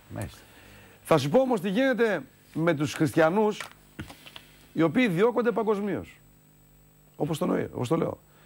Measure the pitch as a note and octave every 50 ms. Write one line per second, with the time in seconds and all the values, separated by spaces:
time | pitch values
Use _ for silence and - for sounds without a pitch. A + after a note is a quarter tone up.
0 | - - G2+ G#2 G#2+ - - - - - - - - - - - - - - -
1 | _ - E3+ D#3 B2+ D3 C#3+ B3+ C4 B3+ B3+ G#3 D#3 G#3 F#3 G#3+ C4+ C4+ B3+ G3+
2 | A#3 A3+ G3+ D#3+ C3 - _ _ _ - - C#3+ D#3+ E3+ E3+ C3+ D3+ C#3 - -
3 | D#3+ C#3+ - E3 D#3+ D#3+ E3+ G#3 A3 G#3 G3+ - - - - - - - - -
4 | - - - - - - - - - - - - - - - - D#3+ E3 D3 G#3+
5 | B3+ A3+ F3 D#3+ G3+ A#3+ A#3 B3 A#3 A#3+ G#3+ A3 A3+ G3+ A3 G3 G3+ G#3 F3+ A#2
6 | E2+ - - - _ - - _ _ _ _ _ _ _ _ _ _ _ _ _
7 | _ _ _ - D3+ D3+ D#3+ D3 F3+ - F#3 F#3 - - - - B2 A#2 D#3 -
8 | - - - - _ _ - - -